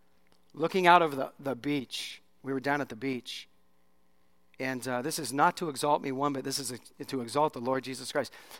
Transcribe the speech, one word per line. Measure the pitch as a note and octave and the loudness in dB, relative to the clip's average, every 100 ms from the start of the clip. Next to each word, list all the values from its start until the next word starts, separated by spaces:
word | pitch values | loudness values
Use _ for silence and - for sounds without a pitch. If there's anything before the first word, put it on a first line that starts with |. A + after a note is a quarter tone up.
| _ _ _ _ _ | _ _ _ _ _
looking | D3 D#3+ G3 F3 | -4 -2 4 8
out | F3 | 8
over | D#3+ C3+ | 8 0
the, | C#3 - | -6 -6
the | C#3 A#2+ | -6 -4
beach. | C#3+ D3 A#2+ - - - _ _ | -2 -2 -4 -8 -10 -12 _ _
We | C3+ | -6
were | C3+ | -4
down | C#3 C#3+ | 0 0
at | C3 | -2
the | A2 | -6
beach. | C3+ B2+ - - - _ _ _ _ _ _ _ _ _ _ - | -6 -6 -8 -14 -14 _ _ _ _ _ _ _ _ _ _ -6
And, | C3 B2+ C3 | -4 -4 -4
uh, | B2 | -2
this | C#3+ D#3+ | -2 -4
is | B2 | -2
not | C#3 E3+ - | 4 4 4
to | E3+ | -4
exalt | C3 D3 D3+ | -2 2 2
me, | C#3+ | 2
one, | C3 D3 | 0 0
but | C3+ | -2
this | C3+ C3+ | -4 -4
is | A#2+ | -6
a, | A#2+ - - C#3+ | -10 -14 -16 -6
to | C3+ | -6
exalt | A#2 C#3+ D3+ | -2 2 2
the | C3+ | 0
Lord | B2 C3 | -2 -2
Jesus | B2+ C3 B2+ | -4 -10 -6
Christ. | D3 A#2+ - - - | -4 -4 -8 -20 -16